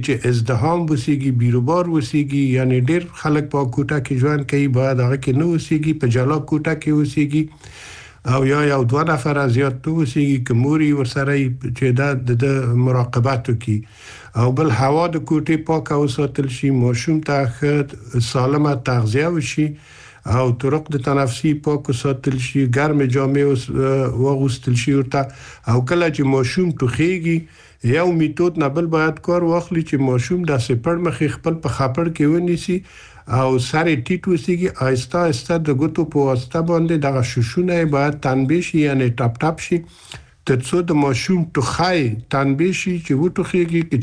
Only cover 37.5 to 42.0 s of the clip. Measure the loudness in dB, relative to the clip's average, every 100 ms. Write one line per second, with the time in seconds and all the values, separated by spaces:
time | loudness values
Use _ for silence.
37.5 | 0 0 0 2 2 0 0 0 0 2
38.5 | 0 0 0 2 2 0 0 -2 0 -2
39.5 | -2 -2 -2 -2 -16 -20 -20 -20 _ -2
40.5 | -2 0 -2 2 2 2 0 0 0 0
41.5 | -2 -2 -2 0 0